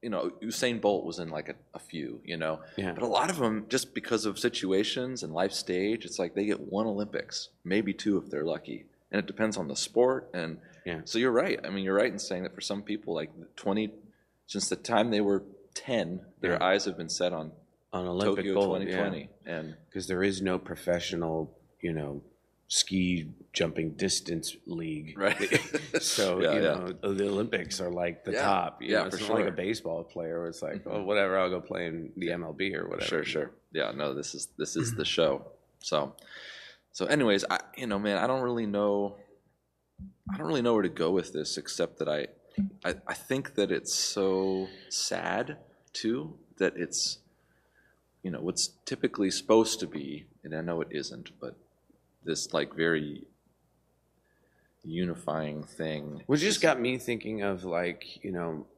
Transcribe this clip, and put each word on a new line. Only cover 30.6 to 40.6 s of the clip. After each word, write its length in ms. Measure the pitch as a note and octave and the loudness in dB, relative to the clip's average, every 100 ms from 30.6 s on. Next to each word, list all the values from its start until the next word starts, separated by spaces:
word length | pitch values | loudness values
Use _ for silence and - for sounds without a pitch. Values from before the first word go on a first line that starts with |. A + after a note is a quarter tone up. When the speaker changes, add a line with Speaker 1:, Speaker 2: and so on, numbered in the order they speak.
Speaker 2:
like, 160 | D#2 E2+ | -6 -6
Speaker 1:
Mm-hmm. 60 | F#2+ | -4
Speaker 2:
"Oh, 120 | G#2 | -4
whatever, 340 | F#2+ G#2 G2 F#2+ | 2 4 4 4
I'll 140 | F#2 | 2
go 100 | F#2 | 0
play 240 | - F#2 E2+ | -4 -4 -4
in 260 | E2 D#2+ - | -4 -8 -6
the 100 | F2 | -2
Speaker 1:
Yeah. 60 | |
Speaker 2:
M 100 | F2 | -2
L 80 | E2 | -4
B 220 | D2 G2 D#2+ | -4 -2 -2
or 120 | F2 | -4
whatever." 180 | G1+ - | -4 0
Speaker 1:
Sure, 160 | D#2+ | 0
sure. 280 | D2+ D#2+ C#2+ - _ | 0 -2 -4 -8 _
Yeah, 200 | D#2+ A#1+ | -2 -2
no, 240 | C2 D2 C2+ | 0 -2 -2
this 180 | C#2+ | -6
is, 140 | C#2+ - - | -8 -10 -6
this 180 | D2+ - | -4 0
is 200 | A2+ A#2 | -2 0
Speaker 2:
<clears throat> 40 | |
Speaker 1:
the 60 | D2+ | 0
show. 460 | - D#2+ C2+ - - _ _ | 4 4 4 -4 -20 _ _
So, 340 | - D#2 C#2 - - - - - - - _ | -2 0 0 -6 -20 -18 -16 -16 -18 -20 _
so 140 | - F#2 | -6 2
anyways, 400 | D3+ A#2+ G2 - | 4 6 4 4
I, 100 | F#2 - - | 0 -2 -10
you 80 | B2+ | -4
know, 140 | G2+ | 0
man, 180 | G#2 G2+ | 2 2
I 80 | A2 | 2
don't 160 | C3 | 2
really 240 | B2 A#2+ A2 | 0 0 0
know, 520 | G2+ G#2 G2+ G2+ G2+ - - _ _ _ _ _ _ F#3+ - - | 2 4 2 0 -4 -20 -20 _ _ _ _ _ _ -16 -14 -8
I 40 | - | -4
don't 100 | D#3 | 0
really 160 | D#3 | 2